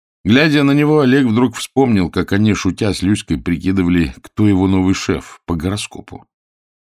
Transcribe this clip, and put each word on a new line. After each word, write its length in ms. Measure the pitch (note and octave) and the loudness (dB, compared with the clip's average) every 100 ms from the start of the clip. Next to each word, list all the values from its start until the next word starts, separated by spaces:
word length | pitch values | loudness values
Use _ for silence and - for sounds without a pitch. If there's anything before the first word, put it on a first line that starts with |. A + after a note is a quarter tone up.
| _ _ | _ _
Глядя 400 | F2+ B2 D#3 D3 | 0 2 4 2
на 80 | C#3 | 2
него, 260 | C#3+ D3 D3+ | 2 2 2
Олег 260 | C3 C#3 B2+ | 2 2 2
вдруг 300 | G#2+ B2 - | 2 0 -4
вспомнил, 560 | - - C3+ G#2 E2 | -6 -2 0 2 0
как 200 | - E2+ | -2 -2
они, 220 | G2+ G#2+ | 0 0
шутя 400 | G2 F#2+ F2 G#2+ | 0 -2 -2 -4
с 80 | - | -2
Люськой, 380 | F#2 G#2 - D2+ | -2 -2 -2 -6
прикидывали, 720 | E2+ E2 F2+ G2 F2 F2 D#2+ - | -4 -4 -2 0 2 2 0 -6
кто 260 | - - G#2+ | -16 0 2
его 200 | F#2+ F#2+ | 2 2
новый 260 | F#2+ F#2 | 2 0
шеф 480 | F#2+ - D#2 - - - | 0 -2 -6 -8 -20 -8
по 80 | E2 | -4
гороскопу. 720 | E2+ G#2 - - - - - _ _ _ _ _ | -4 -6 -8 -14 -20 -20 -20 _ _ _ _ _